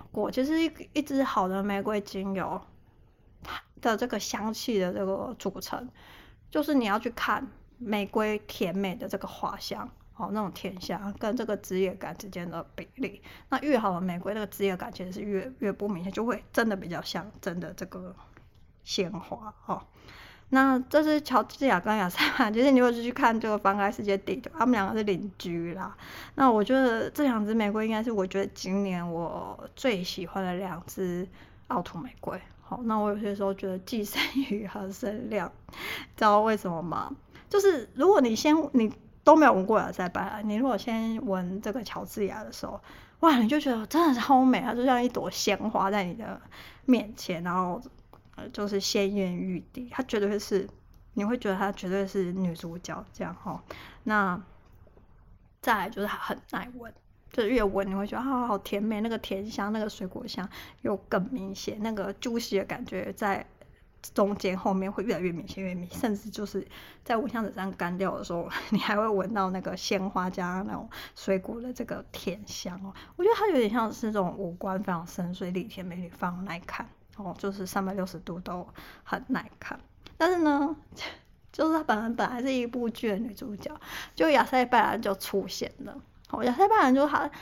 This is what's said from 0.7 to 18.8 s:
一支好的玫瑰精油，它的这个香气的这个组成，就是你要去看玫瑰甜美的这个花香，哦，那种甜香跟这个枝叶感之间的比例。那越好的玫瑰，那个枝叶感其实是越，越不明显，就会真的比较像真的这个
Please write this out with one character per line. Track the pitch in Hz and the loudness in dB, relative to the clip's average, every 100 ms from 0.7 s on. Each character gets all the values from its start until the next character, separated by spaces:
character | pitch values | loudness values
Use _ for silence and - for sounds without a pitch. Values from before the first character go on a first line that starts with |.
| 311 - | -2 -6
一 | 302 | -4
支 | 277 269 | 0 0
好 | 254 220 185 | 2 2 2
的 | 190 | 0
玫 | 202 202 | 0 -2
瑰 | 202 214 | 0 -2
精 | 202 190 196 | -4 -6 -4
油， | 190 - 180 - - _ _ - _ _ - | -2 -2 -6 -10 -20 _ _ -20 _ _ -18
它 | - - - - | -12 -12 -12 -2
的 | 240 208 | 0 0
这 | 233 | 0
个 | 214 | -4
香 | - 226 214 | -4 -4 -4
气 | 220 - 208 | -4 0 0
的 | 180 | 0
这 | 208 190 | 0 -2
个 | 196 208 226 | -2 -6 -6
组 | 196 185 | -6 -6
成， | - - 254 - - - - - - | -8 -8 -8 -16 -20 -20 -20 -20 -4
就 | 311 | -2
是 | 294 | 2
你 | 277 220 | 2 4
要 | 214 | 0
去 | 226 | -2
看 | 226 - 208 269 - - - | -2 -2 -2 -4 -14 -20 -12
玫 | 233 208 202 | -4 -2 0
瑰 | 220 214 208 - | 0 0 -2 -6
甜 | - 185 190 | -4 -2 0
美 | 196 170 | -2 -4
的 | 208 | -6
这 | 196 | -6
个 | - | -8
花 | - 208 196 | -6 -6 -6
香， | - 214 214 - - - | -8 -8 -10 -14 -20 -10
哦， | 190 | -4
那 | 208 | -4
种 | 196 | -4
甜 | - 190 185 | -6 -10 -8
香 | - 185 202 202 | -8 -6 -6 -4
跟 | 220 240 | -2 -2
这 | 226 | -2
个 | 202 | -4
枝 | - 185 | -2 0
叶 | 190 | 0
感 | - - 170 | -2 -10 -10
之 | 196 | -10
间 | 180 175 | -8 -8
的 | 165 - | -8 -10
比 | - 165 - | -14 -14 -8
例。 | 262 - - - - | -8 -8 -18 -20 -4
那 | 262 | -2
越 | 294 247 | 2 2
好 | 214 | 2
的 | 175 | 0
玫 | 185 175 | -2 -4
瑰， | 196 | -4
那 | 214 | -4
个 | 202 | -6
枝 | - 196 | 0 0
叶 | 185 | 0
感 | 220 | -6
其 | - 180 | -8 -10
实 | |
是 | 180 | -8
越， | 208 190 262 262 | -4 -2 -4 -4
越 | 202 | -4
不 | 190 208 | -2 -4
明 | 175 | -4
显， | 180 | -4
就 | 202 226 | -2 -2
会 | 208 - | -2 -2
真 | - 220 | 0 2
的 | 190 | 0
比 | 175 | -4
较 | 160 | -8
像 | - 175 196 - | -6 -8 -8 -8
真 | 190 175 | -6 -6
的 | 160 | -8
这 | 185 175 | -10 -12
个 | 185 180 180 - - - - - - | -10 -12 -16 -20 -20 -20 -20 -20 -20